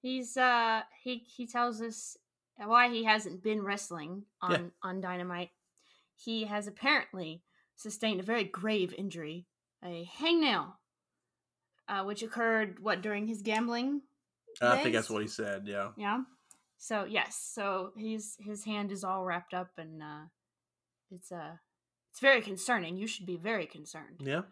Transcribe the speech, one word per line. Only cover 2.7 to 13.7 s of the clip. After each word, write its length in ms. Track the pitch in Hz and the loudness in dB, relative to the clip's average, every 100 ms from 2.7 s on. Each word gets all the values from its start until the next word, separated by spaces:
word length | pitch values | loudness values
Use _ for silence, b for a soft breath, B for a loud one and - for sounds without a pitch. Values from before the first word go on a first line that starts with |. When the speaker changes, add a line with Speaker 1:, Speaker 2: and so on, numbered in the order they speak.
| 233 247 | 8 8
Speaker 1:
he 160 | 233 | 6
hasn't 380 | 226 214 208 180 | 6 4 4 -4
been 200 | 196 214 | 0 0
wrestling 640 | 196 202 - 170 151 185 208 _ | 0 -2 -4 -8 -8 -10 -12 _
on, 100 | 180 | 0
Speaker 2:
Yeah. 100 | 175 175 - | 2 0 -8
Speaker 1:
on 180 | 185 185 | -6 -4
Dynamite. 500 | 185 180 180 175 175 _ _ _ b b b _ | -4 -4 -4 -4 -6 _ _ _ b b b _
He 280 | - 226 214 | -4 -4 -2
has 200 | 208 208 | -4 -4
apparently 760 | 208 269 269 - 190 160 165 _ _ _ _ | -2 2 2 0 -6 -8 -8 _ _ _ _
sustained 440 | 220 208 220 190 | -12 -2 0 0
a 40 | |
very 200 | 185 233 | 0 0
grave 500 | 196 185 208 214 180 - | 0 -2 0 2 0 -2
injury, 500 | 196 165 151 165 175 _ _ _ | -6 -6 -8 -10 -14 _ _ _
a 240 | 175 170 175 - | -10 -10 -10 -4
hangnail, 540 | 311 339 302 196 151 - _ _ _ _ _ _ _ _ _ _ - | 2 4 6 2 0 -10 _ _ _ _ _ _ _ _ _ _ -6
uh, 160 | 196 | -2
which 180 | 196 208 | -2 -4
occurred, 560 | 226 233 226 226 214 185 | -4 0 4 4 2 -2
what, 220 | 196 185 | 0 0
during 240 | 208 208 214 | 0 -2 -2
his 160 | 220 | -2
gambling 600 | 202 214 233 | 0 2 2